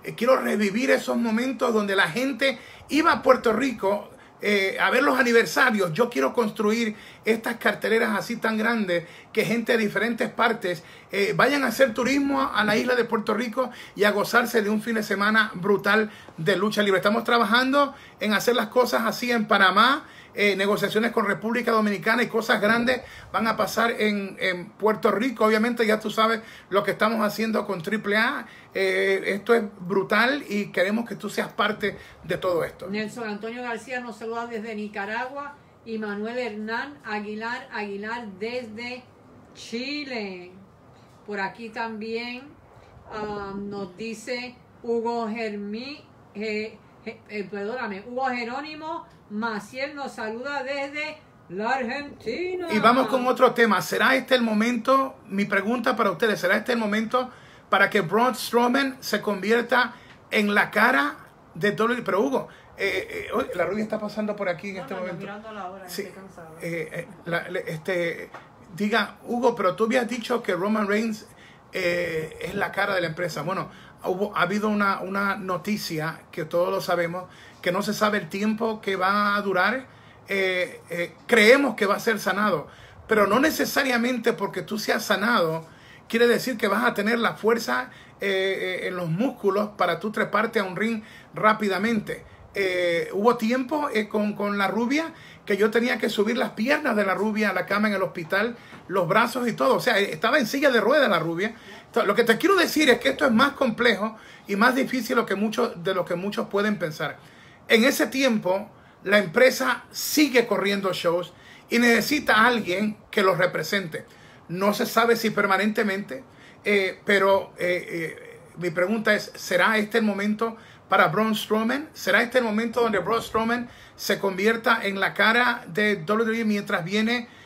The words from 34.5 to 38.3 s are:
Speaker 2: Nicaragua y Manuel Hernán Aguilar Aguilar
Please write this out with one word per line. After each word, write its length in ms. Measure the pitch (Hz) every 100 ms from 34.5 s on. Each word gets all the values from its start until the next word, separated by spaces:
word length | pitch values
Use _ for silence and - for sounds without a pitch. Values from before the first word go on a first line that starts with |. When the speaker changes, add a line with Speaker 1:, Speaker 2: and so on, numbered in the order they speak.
| 233 226
Speaker 2:
Nicaragua 800 | 214 208 214 196 220 254 277 285 - - - 233
y 140 | 220
Manuel 400 | 214 202 214 247
Hernán 580 | 240 208 214 233 269 285
Aguilar 640 | 226 214 208 214 226 254 -
Aguilar 540 | 226 208 202 214 233 226